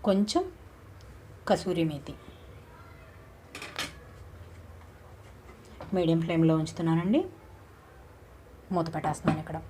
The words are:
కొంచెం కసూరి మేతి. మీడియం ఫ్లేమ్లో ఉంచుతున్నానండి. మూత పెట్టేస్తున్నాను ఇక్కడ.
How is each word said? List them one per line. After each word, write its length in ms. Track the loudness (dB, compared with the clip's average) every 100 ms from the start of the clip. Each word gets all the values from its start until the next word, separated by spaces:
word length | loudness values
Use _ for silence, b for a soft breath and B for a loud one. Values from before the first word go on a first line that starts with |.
| 4
కొంచెం 360 | 4 4 2 -2 -8 -20 -20 -20 -20 -20 -20 -20 -12 2
కసూరి 360 | 2 4 2 0
మేతి. 240 | 0 -10 -14 -18 -20 -20 -20 -20 -20 -20 -20 -20 -20 -20 -20 -18 -14 -12 -8 -10 -10 -18 -18 -18 -18 -18 -18 -18 -18 -20 -20 -20 -20 -20 -20 -20 -20 -20 -16 -2 2
మీడియం 240 | 4 4 4
ఫ్లేమ్లో 300 | 4 6 6
ఉంచుతున్నానండి. 600 | 0 -2 2 2 4 2 2 -8 -20 -20 -20 -20 -20 -20 -20 -20 -20 -20 -20 -20 -2 0
మూత 120 | 0
పెట్టేస్తున్నాను 480 | -2 -2 0 0 0
ఇక్కడ. 140 | -4 -10